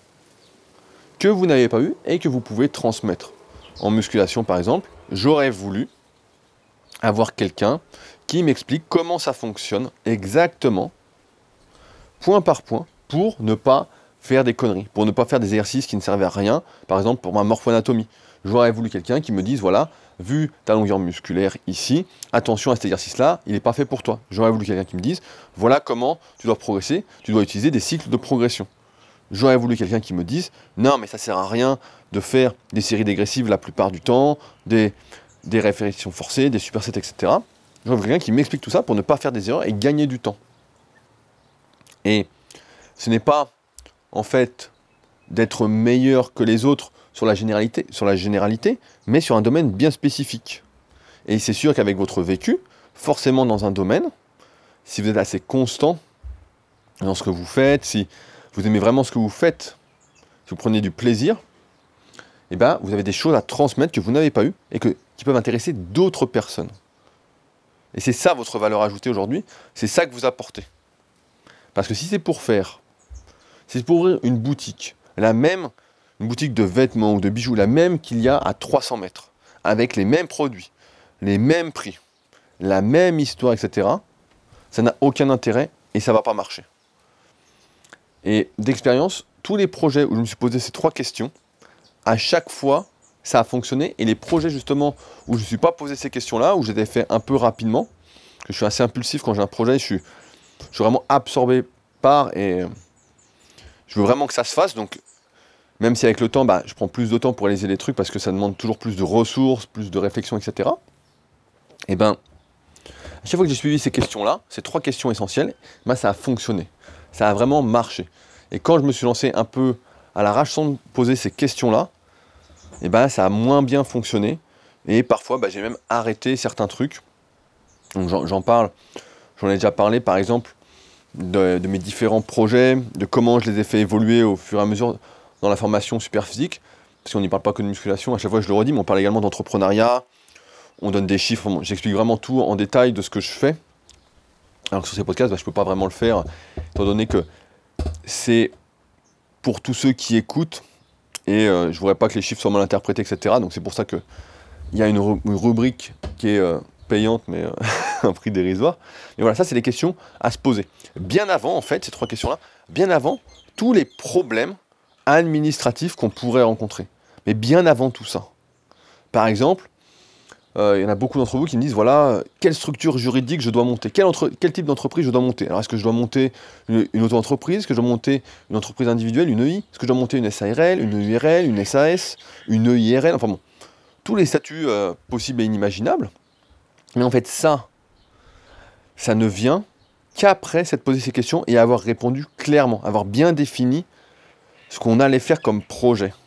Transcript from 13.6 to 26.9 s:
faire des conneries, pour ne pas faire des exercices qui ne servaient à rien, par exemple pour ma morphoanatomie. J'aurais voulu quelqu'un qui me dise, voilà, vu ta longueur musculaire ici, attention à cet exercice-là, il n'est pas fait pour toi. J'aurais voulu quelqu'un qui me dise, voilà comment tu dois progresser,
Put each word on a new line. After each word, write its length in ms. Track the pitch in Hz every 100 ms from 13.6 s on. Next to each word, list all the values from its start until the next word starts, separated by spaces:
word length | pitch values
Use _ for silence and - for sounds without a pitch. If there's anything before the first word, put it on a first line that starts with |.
| 135 139 - _ _ _
faire 240 | - 131
des 100 | 123
conneries, 340 | 113 120 92 104
pour 100 | 104
ne 60 | 107
pas 160 | 101 117
faire 140 | 131
des 80 | 101
exercices 380 | 107 104 131 -
qui 100 | 104
ne 40 |
servaient 240 | - 98
à 60 | 92
rien, 320 | 101 101 147 - - -
par 100 | 95
exemple 240 | 104 127
pour 140 | 90
ma 100 | 104
morphoanatomie. 600 | 104 113 123 113 110 117 110 _ - _ 95
J'aurais 240 | 120 120
voulu 180 | 113 113
quelqu'un 320 | 95 - 131
qui 120 | 156
me 100 | 98
dise, 180 | 98 135
voilà, 300 | 98 101 156 - _ -
vu 300 | 90 147 151 -
ta 80 | -
longueur 260 | 110 104 98
musculaire 580 | 90 87 - 90 98 - -
ici, 400 | 92 - 147 185 _ -
attention 380 | 120 - 110 135
à 60 | 117
cet 100 | 101
exercice-là, 540 | 92 - - 139 175 -
il 60 |
n'est 80 | 101
pas 140 | 120
fait 100 | 117
pour 180 | 139 131
toi. 180 | - 113 -
J'aurais 200 | 95 113
voulu 140 | 113
quelqu'un 200 | 101 95
qui 120 | 95 90
me 60 |
dise, 180 | 113 180 - - - -
voilà 240 | 113 143
comment 380 | - 117 131 165 _ _
tu 80 | 113
dois 120 | 107
progresser, 460 | - 98 -